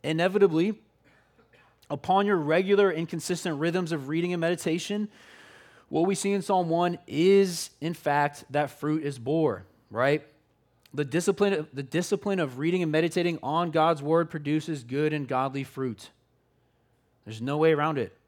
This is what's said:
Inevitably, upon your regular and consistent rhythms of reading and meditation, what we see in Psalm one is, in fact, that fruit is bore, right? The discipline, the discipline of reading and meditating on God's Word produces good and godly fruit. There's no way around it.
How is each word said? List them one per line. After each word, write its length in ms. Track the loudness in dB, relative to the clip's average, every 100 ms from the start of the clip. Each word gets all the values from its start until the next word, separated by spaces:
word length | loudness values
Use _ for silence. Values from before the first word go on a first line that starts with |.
Inevitably, 760 | -2 0 0 4 4 4 0 -2 _ _ _ _ _ _ _ _ _ _ _
upon 380 | -8 2 2 4
your 100 | 2
regular 520 | 4 2 4 4 4
and 180 | 2 -4
consistent 520 | -6 -4 -4 -2 -2
rhythms 320 | 0 0 -2
of 160 | -4 -2
reading 240 | -2 -2
and 80 | 0
meditation, 680 | 0 0 -2 -2 -2 -4 -4 -8 -20 -20 -20 -20 -20 -20 _
what 180 | 0 0
we 100 | 0
see 160 | 0
in 100 | -2
Psalm 260 | 0 0 2
one 300 | 0 0 -2 -6
is, 640 | 2 6 6 4 -2 -10 _
in 140 | -8
fact, 500 | -4 0 2 2 -2 -4
that 200 | -2 -2
fruit 340 | -4 -4 -2
is 160 | -4 -6
bore, 440 | -2 0 0 -2 -10 _ _
right? 360 | 0 0 0 -4 _ _ _ _ _ _
The 120 | -6
discipline, 640 | -2 0 0 2 0 0 -6
the 100 | -10
discipline 560 | -4 -4 -2 -4 -2 -2
of 180 | -2 -2
reading 240 | -2 0
and 80 | 0
meditating 480 | 0 0 0 -2 -2
on 300 | -2 -2 0
God's 320 | 2 2 2
Word 280 | 0 0 0
produces 520 | -6 -2 -2 -2 -10
good 300 | -6 -2 -2
and 160 | -2 -2
godly 340 | -2 -2 -4
fruit. 480 | -8 -6 -6 -6 -16 _ _ _ _ _ _ _ _ _ _ _
There's 180 | -16 -10
no 140 | -4 2
way 160 | 4
around 260 | 4 0 -2
it. 180 | -6 _